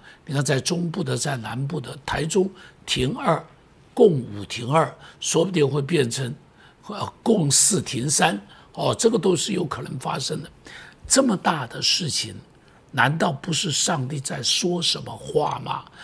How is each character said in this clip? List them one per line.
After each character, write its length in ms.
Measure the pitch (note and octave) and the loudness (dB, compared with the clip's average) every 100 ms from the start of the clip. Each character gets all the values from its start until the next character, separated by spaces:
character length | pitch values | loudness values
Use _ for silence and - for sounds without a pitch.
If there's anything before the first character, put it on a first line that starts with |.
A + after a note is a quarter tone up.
| - - | -20 -18
你 80 | - | -4
看 120 | C#3 | -2
在 160 | C3+ C3+ | 2 0
中 280 | - F3 F3 | 0 -2 -2
部 140 | D#3 | -4
的、 140 | C3+ B2+ | -4 -2
在 200 | D3 C3 | -2 -4
南 300 | A2 A#2 C#3 | -6 -6 -4
部 140 | D#3 | -6
的， 180 | B2+ - - | -8 -10 -6
台 180 | C#3 | -4
中 240 | D#3+ F#3+ F#3+ - - - - | 0 2 2 -2 -18 -16 -4
停 300 | - B2+ B3+ | -2 -2 0
二， 280 | A#3+ D3+ - - _ - - | 0 0 -2 -20 _ -20 -6
共 200 | - A3 | 6 6
五 320 | C#3+ A#2 G2+ | 6 -2 -8
停 280 | F#2+ - B2 | -10 -8 0
二， 240 | D3+ A#3 - - - | 2 2 -2 -20 -8
说 260 | - D#3+ | 0 2
不 60 | F#3 | 2
定 180 | F3 C#3 | 4 2
会 140 | D3 | 2
变 260 | C#3 E3 A#2+ | 0 2 2
成， 240 | C3 B2 C#3 - _ - _ - | -2 -6 -8 -16 _ -20 _ -14
呃， 260 | G#3 - - | -8 -8 -2
共 260 | - G#3 C#3+ | 2 4 4
四 320 | - - E3+ | 4 4 2
停 260 | - C#3+ D3+ | -2 -4 -2
三。 320 | - E3 G3+ - - - | 2 2 0 -8 -20 -18
哦， 220 | - C#3+ G#2+ | -4 -2 2
这 140 | A3+ | 4
个 80 | A3+ | 4
都 160 | G3 | 2
是 180 | E3+ - | 2 0
有 120 | F#3 | -2
可 180 | D#3+ - | -2 -6
能 160 | - C#3+ | -8 -8
发 180 | - - | -6 -4
生 240 | - - | -4 -6
的。 60 | - - - - - - - | -8 -16 -20 -20 -20 -16 2
这 140 | - | 4
么 140 | C4+ F#3 | 4 2
大 300 | - D#3+ A#2+ | 0 -2 -4
的 140 | - | -4
事 300 | - - D#3 | -2 0 -2
情， 240 | - - G2+ - _ _ - _ | -4 -6 -10 -18 _ _ -20 _
难 260 | B2 B2+ D#3+ | 2 2 2
道 140 | F3+ | 0
不 200 | C3+ - | -2 -4
是 180 | D3 F3 | -2 -2
上 360 | C#3 - E3 B2+ | 0 0 0 -4
帝 100 | D3+ | -6
在 240 | - - | -6 -4
说 400 | A#2+ - F3 F3 | -2 0 0 0
什 200 | D#3+ - | 0 -2
么 140 | B2 - | -6 -12
话 420 | - D3+ C#3+ - | -4 0 0 -2
吗？ 200 | - - - - | -4 -6 -8 -16